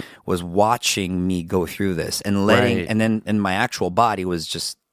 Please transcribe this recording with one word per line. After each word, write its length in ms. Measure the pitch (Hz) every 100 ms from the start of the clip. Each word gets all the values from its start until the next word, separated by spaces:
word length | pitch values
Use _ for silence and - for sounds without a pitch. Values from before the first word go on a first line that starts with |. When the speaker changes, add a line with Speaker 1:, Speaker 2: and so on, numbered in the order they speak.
| - - -
Speaker 1:
was 160 | 92
watching 840 | 87 87 107 120 - - 92 90 90
me 160 | 90
go 200 | 82 95
through 300 | 82 - 98
this 260 | 85 80 -
and 220 | 101 101
letting, 340 | 101 117 104 95
Speaker 2:
Right. 80 | 85
Speaker 1:
and 120 | 110
then, 220 | 113 110
and 160 | - 104
my 140 | 101
actual 360 | 95 123 - 90
body 340 | 90 117 101
was 240 | 92 87 80
just 300 | 85 - - _